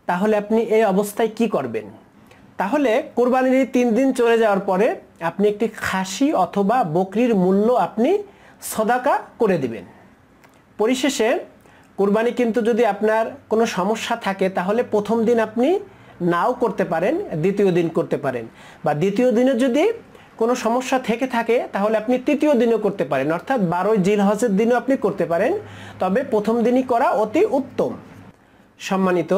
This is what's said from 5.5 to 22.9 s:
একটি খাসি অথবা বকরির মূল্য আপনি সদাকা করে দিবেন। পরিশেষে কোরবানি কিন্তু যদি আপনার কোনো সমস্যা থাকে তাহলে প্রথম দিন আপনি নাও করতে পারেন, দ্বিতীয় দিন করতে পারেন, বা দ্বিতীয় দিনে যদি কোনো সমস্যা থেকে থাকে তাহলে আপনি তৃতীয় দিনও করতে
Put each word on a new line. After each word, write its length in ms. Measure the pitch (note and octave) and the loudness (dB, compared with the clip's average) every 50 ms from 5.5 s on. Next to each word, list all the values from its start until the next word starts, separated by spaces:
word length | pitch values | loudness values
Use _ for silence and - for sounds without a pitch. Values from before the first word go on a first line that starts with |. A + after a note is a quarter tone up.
| G#3 | 0
একটি 140 | G#3 A#3 G#3+ A3 - - | 0 -2 -4 -4 -6 -8
খাসি 420 | - - F#3+ F#3+ F#3+ - - C4+ C#4+ D#4+ - F3+ | -6 -4 -4 -4 -4 -2 0 0 0 2 0 0
অথবা 320 | E3+ - G3+ G3+ F#3+ A3+ C4 A#3+ E3 D3+ | 0 0 0 0 2 2 0 0 0 0
বকরির 380 | F3 F#3+ F#3+ - G3+ B3 A#3+ A#3 F#3+ F3+ | -2 -2 -2 0 0 0 2 2 2 2
মূল্য 240 | F#3 G3 G3 G#3 A3+ B3+ A#3 F3+ | 2 2 2 2 2 2 2 0
আপনি 240 | E3 - - A3+ D4 F#4+ G#4 G4+ - - - - - - - - - - | 0 0 0 0 2 0 0 -2 -6 -18 -20 -20 -20 -20 -16 -14 -8 -4
সদাকা 420 | - A3 G#3+ A#3+ B3+ B3+ C#4 F4 G#4+ G#4+ - - - | -2 0 0 0 0 2 0 0 0 -2 -6 -6 -2
করে 160 | A#3+ G#3 F#3 D#3+ C3+ | 0 0 0 0 -2
দিবেন। 220 | A#2+ A2+ G#2 F2+ - - - - - - _ _ _ _ _ - - _ _ _ _ _ - | -4 -6 -8 -14 -16 -20 -20 -20 -20 -20 _ _ _ _ _ -20 -20 _ _ _ _ _ -2
পরিশেষে 500 | G#3 A3+ C4 B3+ - D4 C4+ - A3 A3+ C#4+ F4+ - - - - - - - - - _ _ - | 0 0 0 0 0 -2 0 0 0 0 0 -2 -4 -8 -18 -20 -20 -20 -20 -20 -20 _ _ -2
কোরবানি 320 | G3 G3+ G3+ A3 A3+ A#3+ A#3 A#3+ | 0 2 2 2 2 0 0 0
কিন্তু 180 | B3 A#3 G#3 B3 A3 A3 | 0 0 0 0 0 0
যদি 140 | A#3+ G#3+ A#3+ A3 G3 | 2 2 2 2 0
আপনার 300 | G3 G#3+ G#3+ A3 A3 A3+ - - - - - | 0 0 2 2 2 0 -2 -6 -12 -8 -2
কোনো 140 | G#3+ A3 A#3 A3 - | 0 0 0 0 0
সমস্যা 380 | F#3+ F3+ G3+ A3 A3 - - A#3 A#3 - | -2 -2 -2 -2 -2 -4 -4 -6 -4 -4
থাকে 200 | G3+ G3 G3 F#3+ F#3+ F#3+ | -4 -2 0 -2 -2 -2
তাহলে 240 | F#3+ F3 F#3 G#3 A#3 B3 B3 - | -2 -2 -2 -2 -2 -2 0 0
প্রথম 240 | G#3 G3+ G#3 A3+ A#3 A3+ G#3 | -2 0 0 0 0 2 2
দিন 100 | A#3+ A3+ A3 | 2 2 2
আপনি 220 | G#3+ A3 A3+ B3 D4 F4+ G#4 - - - - - - - - F3+ F3 E3+ | 0 0 0 2 2 2 0 -2 -8 -20 -20 -20 -18 -8 -4 0 0 2
নাও 180 | E3+ F3+ A#3 B3+ B3+ A#3+ | 2 2 0 0 0 -2
করতে 220 | A3 F#3+ - F#3+ E3 E3+ | -2 0 -2 -2 -2 0
পারেন, 220 | D#3+ F3 G#3+ D#4 F4 G#4 E4 G#3 D#3 D3+ | 0 0 0 0 -2 -4 -6 -4 -2 0
দ্বিতীয় 280 | F#3+ G3 G3+ G3+ F#3+ F3 F3+ | 0 2 2 2 2 2 2
দিন 80 | E3+ E3 D#3+ | 0 0 0
করতে 200 | G3 E3 C3+ E3 C#3+ - | -2 -2 -2 -2 -4 -4
পারেন, 200 | C#3 B2 A#2+ A2+ A2+ - - - - - - - | -4 -6 -6 -8 -12 -16 -20 -20 -20 -14 -6 -4
বা 80 | D3 D3 D3 D#3+ | -2 -2 0 0
দ্বিতীয় 260 | G3 G3 G3+ B3 B3+ A3+ | 0 0 2 2 2 4
দিনে 180 | A3 B3 C4 C4+ A3+ B3+ | 4 2 2 2 2 2
যদি 200 | C4+ A#3 C#4+ E4 A4 A4+ - - - - - - - - - | 2 2 2 2 0 0 -4 -10 -20 -20 -20 -20 -14 -6 -4
কোনো 140 | A3+ A#3 B3 A#3+ - | -2 -2 0 0 -2
সমস্যা 340 | A3 A#3 B3+ B3+ - C4+ B3+ B3+ - | -2 -2 -2 -2 -2 -2 -2 -2 -2
থেকে 180 | A3 A3+ C4 | -4 -2 -2
থাকে 300 | C4 B3+ A#3 A#3 A#3 A3+ B3+ E4+ - - | -2 -2 -2 0 0 0 0 0 -2 -4
তাহলে 200 | G3+ G3 A3 A3 G#3+ G#3 | -2 0 0 0 0 0
আপনি 120 | A#3+ B3 B3+ B3+ | 0 -2 -2 0
তৃতীয় 260 | - D4 B3 D4 D4+ D4 A3+ | 0 0 2 2 2 4 4
দিনও 180 | B3 A#3 A3+ G#3+ G#3+ | 4 2 2 2 0
করতে 180 | G3+ | -2